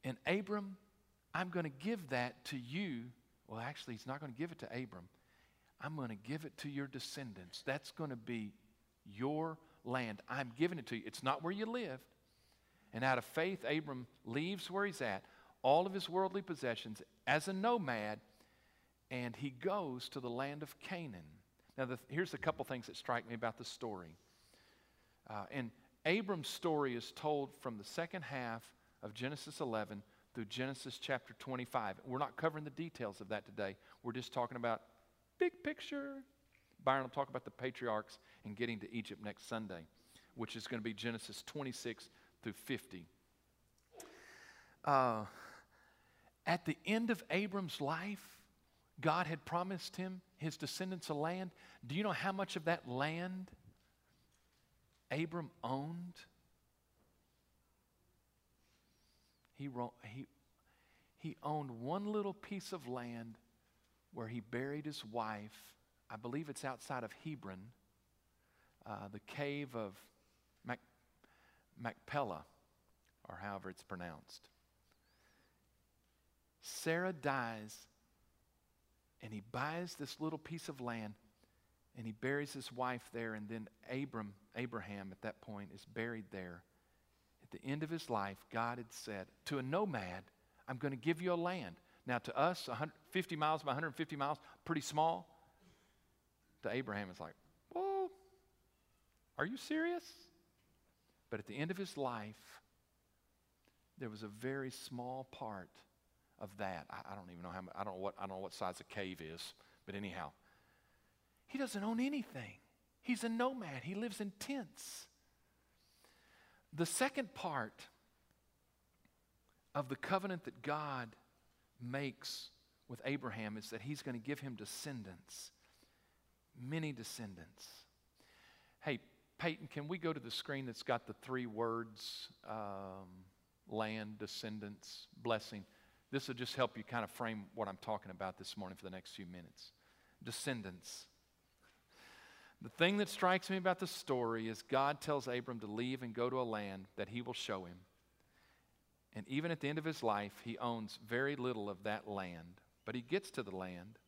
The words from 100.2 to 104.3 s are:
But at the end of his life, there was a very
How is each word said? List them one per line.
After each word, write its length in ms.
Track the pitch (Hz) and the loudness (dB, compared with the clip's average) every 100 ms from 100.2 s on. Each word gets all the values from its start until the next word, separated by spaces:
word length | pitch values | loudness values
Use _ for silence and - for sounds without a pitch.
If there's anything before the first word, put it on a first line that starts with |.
| - - _ _ _ _ _ _ _ _ _ | -20 -20 _ _ _ _ _ _ _ _ _
But 100 | 110 | -6
at 60 | 104 | -4
the 100 | 104 | -4
end 140 | 156 | -2
of 80 | 185 | -2
his 180 | 190 - | -4 0
life, 640 | 135 117 107 107 - - _ _ _ _ _ _ _ _ _ _ _ _ _ - | 0 0 -4 -10 -18 -20 _ _ _ _ _ _ _ _ _ _ _ _ _ -8
there 140 | 123 | -6
was 120 | 107 | -4
a 60 | |
very 420 | 107 | -8